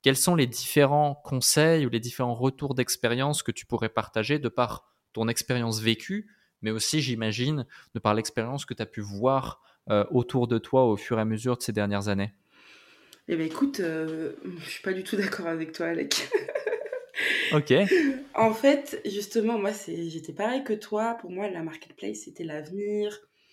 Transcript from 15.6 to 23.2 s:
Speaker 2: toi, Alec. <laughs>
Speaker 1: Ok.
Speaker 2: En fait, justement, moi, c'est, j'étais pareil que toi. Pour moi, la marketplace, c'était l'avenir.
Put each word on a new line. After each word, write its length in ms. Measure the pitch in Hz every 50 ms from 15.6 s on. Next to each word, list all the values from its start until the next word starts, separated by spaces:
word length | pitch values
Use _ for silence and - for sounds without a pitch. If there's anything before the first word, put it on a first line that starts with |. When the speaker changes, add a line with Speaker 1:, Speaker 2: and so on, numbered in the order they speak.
| 160 160
Speaker 2:
toi, 160 | - - 170
Alec. 420 | 165 170 - - 277 - - - - 480
<laughs> 60 | 403 415 - - 587 - - - - - - 508 - - - - - - - - - - - 156
Speaker 1:
Ok. 200 | 151 147 - 196 175 202 196 392 359 311 277 269 254 - - -
Speaker 2:
En 200 | - 226 220 214
fait, 480 | 220 - 277 294 285 - - - - -
justement, 520 | 208 196 208 202 - - 233 214 226 233
moi, 140 | 214 196 196
c'est, 380 | 214 - - - 165 165 170 165
j'étais 240 | 160 165 160 - -
pareil 320 | - 202 226 254 269 269
que 80 | 233 214
toi. 420 | 214 - - 214 214 220 233 233 226
Pour 100 | - 175
moi, 180 | 180 185 208 202
la 140 | 180 170 165
marketplace, 600 | 160 160 - - - - - - 202 214 - -
c'était 180 | - - - 165
l'avenir. 760 | 160 151 156 151 156 185 202 202 208 208 208 208 208 208 -